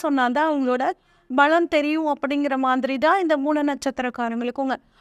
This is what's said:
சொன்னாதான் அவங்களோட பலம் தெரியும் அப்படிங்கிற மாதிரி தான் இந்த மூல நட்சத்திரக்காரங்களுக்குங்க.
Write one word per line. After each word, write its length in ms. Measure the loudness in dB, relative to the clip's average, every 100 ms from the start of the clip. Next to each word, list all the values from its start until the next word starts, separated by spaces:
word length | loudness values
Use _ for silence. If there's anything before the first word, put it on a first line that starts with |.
சொன்னாதான் 500 | 0 0 2 2 0
அவங்களோட 380 | 0 0 0 -2 -4 _ _ _ 2
பலம் 320 | 4 4 2
தெரியும் 380 | 0 0 0 -2
அப்படிங்கிற 500 | -2 -2 -2 0 0
மாதிரி 420 | 0 0 0 0
தான் 220 | 2 2
இந்த 160 | 2 0
மூல 260 | 2 0
நட்சத்திரக்காரங்களுக்குங்க. 1120 | 0 -2 -4 -4 -6 -4 -6 -4 -6 -4 -4 -4 -8 _